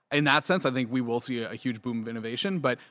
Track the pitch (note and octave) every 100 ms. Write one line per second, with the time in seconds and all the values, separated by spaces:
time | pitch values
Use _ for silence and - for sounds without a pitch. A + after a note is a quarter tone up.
0 | _ D3 D3 D3 - F#3 C#3 B2+ A#2 B2+
1 | A#2+ A#2+ - A#2+ A2 A2+ C3 A2+ B2 A#2
2 | A2+ A#2 A2+ A#2+ G3 F#3 C3 A#2+ -